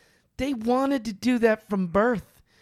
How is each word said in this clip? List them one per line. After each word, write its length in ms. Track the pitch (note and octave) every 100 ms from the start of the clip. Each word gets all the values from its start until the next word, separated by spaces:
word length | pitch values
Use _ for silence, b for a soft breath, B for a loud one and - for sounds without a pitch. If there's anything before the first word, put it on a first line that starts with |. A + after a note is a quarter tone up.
| b b b -
they 160 | C4
wanted 500 | B3 A3+ B3 C#4 C#4
to 80 | A3
do 260 | G3 A#3+ B3
that 280 | A3+ A3 -
from 180 | G3 F#3
birth. 540 | F#3 A#3 G#3+ - _ b b